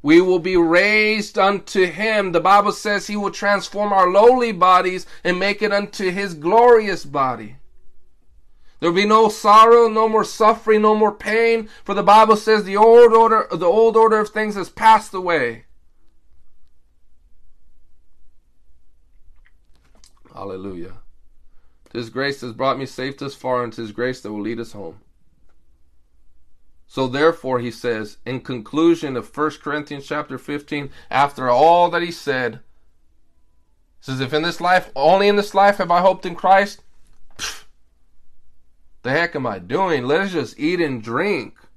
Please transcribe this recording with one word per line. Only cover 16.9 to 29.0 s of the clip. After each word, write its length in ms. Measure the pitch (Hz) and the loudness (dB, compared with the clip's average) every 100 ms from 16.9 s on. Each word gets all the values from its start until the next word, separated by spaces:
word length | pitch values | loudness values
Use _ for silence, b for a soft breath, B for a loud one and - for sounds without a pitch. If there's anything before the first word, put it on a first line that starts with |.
| _ - - _ - - - - - - - - - - - _ _ - - - - _ _ - - _ - _ - _ _ - _ - | _ -20 -20 _ -20 -20 -20 -20 -20 -20 -20 -20 -20 -20 -20 _ _ -20 -20 -20 -20 _ _ -20 -20 _ -20 _ -20 _ _ -20 _ -20
Hallelujah. 680 | - 98 95 98 90 82 - - - - - - - - _ _ | -18 -14 -12 -14 -14 -14 -14 -16 -20 -20 -20 -20 -20 -20 _ _
"'Tis 220 | 117 117 | -12 -10
grace 300 | 117 139 139 | -6 -6 -6
has 120 | 127 | -12
brought 240 | 113 131 127 | -6 -6 -4
me 80 | 135 | -10
safe 320 | - 131 135 | -10 -10 -10
thus 160 | 139 | -14
far, 300 | - 131 123 | -12 -6 -6
and 100 | 120 | -6
'tis 180 | 110 113 | -10 -14
grace 300 | 104 123 127 | -8 -8 -8
that 100 | 110 | -12
will 100 | 107 | -10
lead 180 | 107 113 | -8 -10
us 140 | 113 | -12
home." 260 | 104 82 - _ _ _ _ - - _ _ _ _ _ _ - - - - - - - | -14 -18 -18 _ _ _ _ -20 -20 _ _ _ _ _ _ -20 -20 -20 -20 -20 -20 -16
So 200 | - 131 | -8 -6
therefore, 520 | 131 156 165 131 127 | 0 0 0 -6 -6
he 120 | 120 | -6
says, 460 | 113 123 110 104 - - | -8 -8 -6 -8 -14 -12
in 160 | 127 | -12
conclusion 760 | - 123 107 143 170 165 | -10 -12 -8 0 2 0